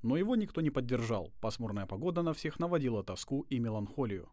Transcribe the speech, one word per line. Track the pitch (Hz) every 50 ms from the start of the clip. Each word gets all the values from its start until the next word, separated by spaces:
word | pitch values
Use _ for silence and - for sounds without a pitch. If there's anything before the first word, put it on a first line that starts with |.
| -
Но | 117 127
его | 160 190 214 254
никто | 226 208 - - -
не | 165 151
поддержал. | - 139 131 117 127 123 117 113 117 101 90 - - -
Пасмурная | - 110 - - 117 110 101 104 98 95
погода | 98 98 135 180 170 175
на | 170 165 156
всех | - - 160 147 -
наводила | 170 175 175 165 139 127 117 104 98
тоску | - 95 - - - 135 139 - -
и | 135 123
меланхолию. | 117 117 107 107 104 101 - - 135 113 101 92 - -